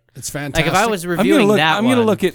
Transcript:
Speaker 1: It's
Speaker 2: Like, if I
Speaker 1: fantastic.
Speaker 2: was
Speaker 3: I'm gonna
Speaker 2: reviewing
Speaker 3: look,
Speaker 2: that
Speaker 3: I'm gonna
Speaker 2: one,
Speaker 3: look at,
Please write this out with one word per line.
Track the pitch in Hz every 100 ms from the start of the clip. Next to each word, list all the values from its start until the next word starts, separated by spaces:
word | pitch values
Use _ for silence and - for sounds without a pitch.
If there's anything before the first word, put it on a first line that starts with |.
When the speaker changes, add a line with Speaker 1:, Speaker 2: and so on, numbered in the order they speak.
| _ -
Speaker 1:
It's | -
Speaker 2:
Like, | 147 143
if | 147
I |
Speaker 1:
fantastic. | 156 185 226
Speaker 2:
was | 208
Speaker 3:
I'm | 170
gonna | 165
Speaker 2:
reviewing | 339 311 202
Speaker 3:
look, | 208
Speaker 2:
that | 156 175
Speaker 3:
I'm |
gonna | 233 254
Speaker 2:
one, | 220
Speaker 3:
look | 196
at, | 185